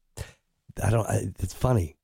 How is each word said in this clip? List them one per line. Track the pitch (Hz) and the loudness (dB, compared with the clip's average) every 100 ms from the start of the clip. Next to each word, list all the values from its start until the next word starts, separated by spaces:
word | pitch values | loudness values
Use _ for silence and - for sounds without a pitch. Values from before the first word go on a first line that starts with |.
| _ - - - _ _ - - | _ -16 -16 -16 _ _ -16 -4
I | 101 | 0
don't, | 113 101 | 2 2
I, | 104 95 - | -2 -2 -6
it's | 92 | -8
funny, | - 127 120 78 - | -2 2 2 2 -6